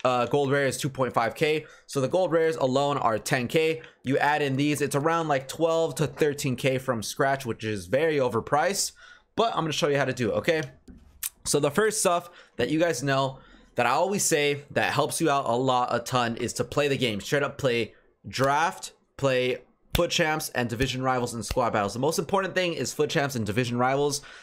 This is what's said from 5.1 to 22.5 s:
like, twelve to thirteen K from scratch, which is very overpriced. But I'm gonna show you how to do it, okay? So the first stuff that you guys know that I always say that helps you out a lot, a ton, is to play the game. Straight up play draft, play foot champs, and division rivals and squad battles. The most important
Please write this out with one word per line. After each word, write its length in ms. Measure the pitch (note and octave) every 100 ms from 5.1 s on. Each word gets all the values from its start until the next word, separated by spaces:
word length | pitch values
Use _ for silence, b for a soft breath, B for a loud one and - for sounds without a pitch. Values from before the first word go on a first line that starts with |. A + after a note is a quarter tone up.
| E3 D#3+
like, 200 | C3+ C3
twelve 460 | - E3 E3 D#3+
to 120 | C3+ C#3+
thirteen 500 | - D3+ C#3+ C#3+ B2
K 200 | C3+ C3
from 260 | C3 A#2+
scratch, 440 | G#2 - C#3 C3+ A#2
which 180 | A2
is 220 | A2 G#2 F2
very 300 | B2+ D#3+ D3+
overpriced. 760 | B2 A2 - D3 F3 G3 - - B B B
But 180 | - A3+
I'm 100 | -
gonna 100 | D#3+
show 160 | C#3 D#3+
you 80 | D3
how 80 |
to 80 | C3
do 180 | B2+ A2
it, 40 |
okay? 280 | G2 - D#3+ D3 - - - - - - _
So 140 | - D3
the 120 | C#3+
first 300 | C#3+ G#3+ G#3
stuff 280 | F#3+ F3 - B B -
that 120 | B2
you 100 | D#3
guys 240 | E3+ D#3+
know 360 | C#3 C3+ C3+ C3+ B B B -
that 60 | A#2+
I 60 |
always 300 | C#3 F#3 G3+
say 420 | - D#3 D3 C#3 -
that 200 | A#2 G2+
helps 300 | - D3+ -
you 80 | D#3+
out 160 | C#3 C3
a 100 | A#2
lot, 320 | C3 B2+ B2
a 100 | A#2+
ton, 360 | - B2+ A#2+ A#2
is 160 | A#2
to 120 | -
play 240 | - - C#3+
the 100 | C3+
game. 200 | A#2+ G#2
Straight 240 | - D3
up 140 | C#3 -
play 380 | C3+ A#2 G#2+ b b b A2
draft, 640 | G2 C3+ C#3+ E3+ F#3 - - _ -
play 460 | C3+ B2+ B2+ B2+ - _ _
foot 160 | - E3+
champs, 400 | - D#3+ D#3 -
and 180 | - A#2+
division 340 | A2+ C3 B2+
rivals 300 | C3 B2+ A#2+
and 100 | A2+
squad 300 | G#2 - A#2+
battles. 220 | A2 G2+
The 40 | A2+
most 200 | C#3+ E3+
important 360 | D#3 F#3+ F#3